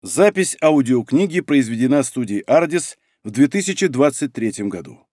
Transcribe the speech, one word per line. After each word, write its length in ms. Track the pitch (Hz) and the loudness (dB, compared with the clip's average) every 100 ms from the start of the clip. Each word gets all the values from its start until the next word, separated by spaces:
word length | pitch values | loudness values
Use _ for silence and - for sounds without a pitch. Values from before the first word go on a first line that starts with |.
Запись 540 | 123 143 202 190 180 - | -6 2 2 2 -4 0
аудиокниги 800 | 156 151 123 127 107 135 190 170 | 2 2 2 0 2 0 0 -2
произведена 600 | - 143 113 113 123 143 | 0 0 0 -2 0 2
студией 380 | 131 127 110 101 | 0 -6 -4 -6
«Ардис» 580 | - 147 165 170 - - _ _ | 2 2 2 -4 -6 -16 _ _
в 80 | 117 | -8
две 160 | 107 143 | 2 2
тысячи 400 | 196 190 190 185 | 2 -4 -2 -2
двадцать 460 | 127 147 135 143 | 2 0 0 -8
третьем 360 | - 110 98 101 | -4 -6 -4 -8
году. 380 | 92 71 - _ | -8 -14 -20 _